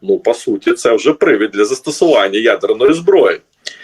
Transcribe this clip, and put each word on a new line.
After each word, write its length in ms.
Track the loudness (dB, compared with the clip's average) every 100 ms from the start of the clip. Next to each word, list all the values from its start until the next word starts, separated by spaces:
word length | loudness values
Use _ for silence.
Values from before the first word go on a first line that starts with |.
ну, 180 | -4 -2
по 140 | -2
суті, 400 | -4 -4 -4 -2
це 220 | 0 0 0
вже 180 | 0
привід 380 | 0 0 0 -2
для 140 | -2 -2
застосування 760 | -4 -6 -2 2 2 0 0
ядерної 540 | 0 0 -2 2 2
зброї. 460 | 2 2 2 2 -2 _ _ -20 -20